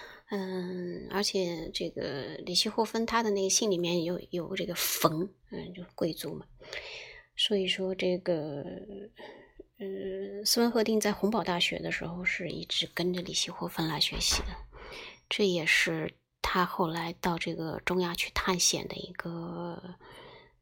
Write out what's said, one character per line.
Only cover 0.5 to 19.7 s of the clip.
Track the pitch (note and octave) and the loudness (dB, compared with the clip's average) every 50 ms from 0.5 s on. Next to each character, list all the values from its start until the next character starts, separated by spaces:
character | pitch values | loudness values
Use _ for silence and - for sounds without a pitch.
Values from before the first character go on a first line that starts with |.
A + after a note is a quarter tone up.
| F#3 F#3 F3+ F3+ F#3 F3+ F3+ F3 F3 F3 - - | -2 -4 -4 -4 -4 -4 -4 -4 -6 -6 -8 -2
而 | - F#3+ G#3 | 0 0 0
且 | - - F#3+ F#3 F3 E3+ D#3+ E3 F#3+ - | 2 2 2 2 2 0 -2 -6 -6 -4
这 | - F#3 E3 | -4 -4 -4
个 | - - - - C3 C#3 B2+ - D#3 - - | -4 -4 -4 -4 -4 -4 -6 -6 -8 -8 -6
李 | - F3+ | 0 2
希 | F3+ - A3 | 2 2 2
霍 | - - A3 | 2 0 0
芬 | G#3+ - A3+ A3+ | 2 2 0 0
他 | A3+ A3+ A#3 A3+ | 2 2 2 2
的 | G#3+ G3+ | 4 2
那 | G3 F#3+ | 2 4
个 | F#3+ | 4
信 | G3 - A#3 G#3+ | 4 4 4 4
里 | F#3 | 2
面 | E3+ F3 E3+ F3 F3 D#3+ | 2 4 2 2 2 2
有， | E3+ F3+ - - - | 0 -2 -4 -4 -4
有 | - F3 D#3+ - F#3+ | -4 -4 -4 -4 -4
这 | F#3+ - | -4 -2
个 | - E3+ | -2 -2
冯， | - - - - - - D#3+ D#3+ D#3 F3+ G3+ - _ _ - | -2 0 0 0 4 4 4 4 4 -2 -4 -6 _ _ -12
嗯， | G#3 E3+ E3 F3 F3+ | -10 -10 -8 -10 -10
就 | F#3 F3 | -12 -12
是 | - - | -12 -6
贵 | - F#3 E3 D#3 | -2 -2 -2 -2
族 | - - D3+ E3 | -4 -6 -8 -8
嘛。 | D3+ - - - - - - - - - - - - - - - - - _ - | -8 -12 -16 -20 -20 -14 -12 -10 -10 -10 -10 -12 -12 -14 -14 -16 -18 -20 _ -2
所 | - - - G#3+ | 2 2 4 4
以 | G3 F#3+ | 4 4
说 | F#3 - - F#3+ F#3 F#3+ | 2 2 0 0 -2 0
这 | F#3+ F#3+ F#3 F3+ F3+ | 2 2 2 2 2
个， | - F3+ F3 D#3 D3 D#3 C#3+ C#3+ C#3 F3 F3+ F#3+ F#3+ G#3+ G3+ G3 G3+ A3+ _ - - - - - - - _ - - _ _ - | 2 2 2 2 2 -2 -4 -6 -6 -6 -8 -10 -10 -10 -12 -12 -12 -14 _ -16 -16 -16 -16 -18 -20 -20 _ -20 -20 _ _ -10
呃， | G3+ G3 F#3+ F#3+ G3 F#3+ F#3+ F#3+ G3 G3 G3+ G3+ G#3+ | -8 -6 -6 -4 -4 -4 -4 -4 -6 -6 -6 -2 2
斯 | - - A#3+ | 2 4 6
文 | A#3 A#3+ | 6 4
赫 | A#3 A#3 G#3+ | 6 4 4
定 | A3 A3 G#3+ | 4 4 4
在 | - G#3 G3+ | 4 4 0
洪 | - - G3+ A3+ | 2 2 2 4
堡 | G#3+ E3+ | 2 2
大 | - F3+ F3 | 2 2 2
学 | E3+ - E3+ - | 2 2 0 -2
的 | E3 E3 | -2 -2
时 | E3 - E3 | -2 -2 -4
候 | E3 E3+ F3 F3+ | -4 -6 -2 -2
是 | F3 - - F3+ D#3 | -2 -2 -2 -4 -4
一 | - D#3+ E3 | -6 -6 -4
直 | - - - - - - | -4 -2 -2 -2 -2 -2
跟 | - E3+ F3+ F3+ | 0 0 0 0
着 | F3+ | 0
李 | F3 F3 D#3 | -2 -2 0
希 | - - - | 0 0 0
霍 | F3 - E3+ | -2 -6 -6
芬 | F3 - - E3 D#3+ | -4 0 0 0 0
来 | D#3 D3+ | 2 2
学 | - - - - | 0 0 0 0
习 | - - - - - | 2 2 2 2 0
的， | - - - - - - - - - - - - - - - _ - | -2 -6 -8 -12 -14 -16 -16 -14 -14 -12 -12 -12 -14 -16 -16 _ -4
这 | - - G#3 | 2 4 4
也 | F#3+ F3+ E3+ D#3 | 4 4 4 4
是 | E3 - - - F3+ E3 D#3+ D#3 - - _ _ _ _ _ | 4 6 6 6 4 2 0 -2 -4 -6 _ _ _ _ _
他 | - - - F#3+ F3 | -2 2 4 4 4
后 | F3 - - F#3 | 4 4 2 2
来 | E3 D#3+ E3+ E3 E3+ F3 - | 2 2 -2 -2 -4 -4 -2
到 | - F3+ E3+ E3 | 0 0 0 0
这 | - E3+ E3 | -2 -4 -4
个 | E3+ E3 D#3+ - - - | -4 -4 -4 -4 -4 0
中 | - F3+ F#3 | 2 2 2
亚 | F3+ F3 E3+ | 2 2 0
去 | - - - - | -2 -2 0 0
探 | - - - F#3 F3 | 0 2 2 2 4
险 | - - - - - - | 4 4 4 2 -2 -4
的 | - | -6
一 | - - - F3+ | -8 -8 -10 -8
个， | - - F3 E3+ E3+ E3 F3 F3 E3+ F3 F3 | -8 -6 -6 -6 -6 -6 -6 -6 -6 -6 -6